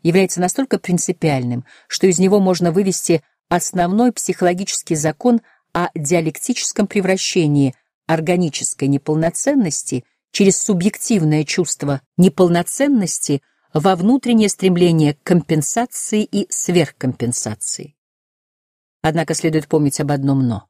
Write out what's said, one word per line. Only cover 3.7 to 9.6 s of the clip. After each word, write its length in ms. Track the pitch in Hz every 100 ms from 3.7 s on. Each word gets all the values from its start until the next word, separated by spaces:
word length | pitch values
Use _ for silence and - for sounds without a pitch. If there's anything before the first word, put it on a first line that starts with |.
| 185 175 202 247
психологический 840 | 233 - 180 175 180 196 - -
закон 480 | 160 156 151 247 233 _ _ _
о 160 | 170 180
диалектическом 920 | 170 147 175 156 - - 247 - - 208
превращении 880 | 208 185 190 - 190 156 143 135 - _ _ -
органической 840 | 160 160 180 170 - - - 139
неполноценности 1160 | 139 - 156 165 - - 285